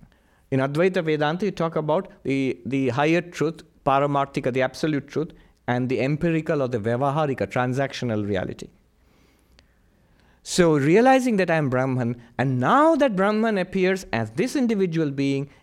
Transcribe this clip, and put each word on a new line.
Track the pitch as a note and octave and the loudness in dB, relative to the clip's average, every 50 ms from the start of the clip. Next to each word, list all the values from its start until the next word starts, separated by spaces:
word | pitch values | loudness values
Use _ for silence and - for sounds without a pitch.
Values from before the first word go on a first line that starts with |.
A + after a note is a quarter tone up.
| - - _ _ _ _ _ _ _ _ | -20 -20 _ _ _ _ _ _ _ _
In | C#3 C3 | -2 -2
Advaita | C3+ C#3 C#3+ D#3 F3+ F#3+ F#3 F#3+ | -2 -2 0 0 0 0 0 -2
Vedanta, | D#3+ D#3+ D#3 D3 D3+ D3 D#3+ F3+ G#3+ | -2 -2 -2 0 0 -2 -2 -2 -4
you | F#3+ | -4
talk | F#3 - E3+ E3 E3 | -4 -4 -4 -4 -2
about | D#3+ D#3 D3+ D3+ F#3+ F#3+ - - - | -4 -2 0 -2 -2 -2 -6 -12 -10
the, | - C3 C3+ C3+ C3+ B2+ - - - | -4 -2 -2 0 0 -2 -2 -4 -6
the | A2+ C3+ C3+ C3+ B2+ | -4 -4 -2 -2 0
higher | A#2 C#3+ D3 D#3+ E3 F3 | 0 0 2 2 2 0
truth, | E3+ E3+ - - D3 D#3+ E3 - - _ _ _ _ | -2 -4 -4 -4 -4 -4 -4 -8 -14 _ _ _ _
paramarthika, | C#3 C3+ C#3 C#3+ C#3+ C#3+ C#3 C#3 C#3 - D3+ - C3 | 0 2 2 2 2 0 0 -2 -2 -4 -4 -4 -2
the | A#2+ C3 | -2 0
absolute | C3 C3 - - - D#3+ D3+ C#3 B2+ - | -2 -2 -2 -4 -4 -2 -2 -4 -6 -6
truth, | - C#3 D#3+ - - - - - _ _ _ | -6 -6 -6 -6 -8 -16 -20 -20 _ _ _
and | - B2 B2 B2+ B2 | -4 -2 -2 -2 -2
the | C3 G#2+ | 0 0
empirical | B2 C3+ D3+ D3 F3 E3+ D#3+ D#3+ D#3 E3 D#3+ D3 | 0 0 0 0 0 0 0 0 0 -2 -2 -2
or | C3 B2 | -2 -2
the | B2 A2+ | -2 -2
vyavaharika, | G2+ A#2 A#2+ A#2+ C#3+ C#3 C3+ D#3+ D#3 C#3+ C3 - B2+ | -2 -2 0 0 0 0 0 0 0 -2 -2 -2 -4
transactional | - - C3 B2 B2+ B2 C3+ C#3 C3 - - B2+ A#2+ A2 G#2+ G#2 | -2 -2 -2 -2 0 0 -2 -2 -4 -4 -6 -4 -2 -2 -2 -2
reality. | G2+ G2+ F2+ - - - - - - _ _ _ _ _ _ _ _ _ _ _ _ _ _ _ _ _ _ _ _ _ _ _ _ _ _ _ _ _ _ _ _ _ _ - | -2 -2 -2 -2 -4 -8 -12 -14 -18 _ _ _ _ _ _ _ _ _ _ _ _ _ _ _ _ _ _ _ _ _ _ _ _ _ _ _ _ _ _ _ _ _ _ -14
So | - - - F3 E3 D#3 | -2 2 4 4 6 4
realizing | C#3+ C3+ D3+ F3 A3 B3 C4 C4+ C4 B3 B3+ A3 F#3+ | 4 4 4 4 6 6 6 6 4 4 2 0 0
that | F#3 F3 | 2 2
I | E3 | 0
am | D#3+ D3 C3 | 0 0 0
Brahman, | B2+ B2+ C3 C3+ B2+ B2+ B2 A#2 B2 - - - _ - | 0 0 0 0 0 -2 -2 -2 -4 -6 -12 -10 _ -2
and | B2 C#3 B2+ B2 | -2 0 0 0
now | B2 D3+ A3+ C#4 D4+ E4 E4 | 2 2 4 4 4 4 4
that | C4 D4 C4+ G3+ | 4 2 2 2
Brahman | F3+ F#3+ G#3 G#3+ G#3+ A3 A3+ G#3+ F#3+ | 2 0 2 2 2 0 0 0 0
appears | F3 F3+ - F#3+ F3+ F#3 F#3+ F#3 - - | -2 -2 0 0 2 2 0 -2 -4 -4
as | - A#2 A2 G#2+ | -4 -2 -2 -2
this | - C3 A3+ B3+ - | -2 -2 -2 0 0
individual | D4 B3 A3+ A3+ G3 G3 F3 D#3+ D#3+ D#3 C#3+ | 0 0 0 2 0 0 0 0 0 -2 0
being | C3+ C#3 C#3 C#3 C#3 C#3 C#3+ - - - | 0 0 0 0 0 -2 -4 -6 -12 -20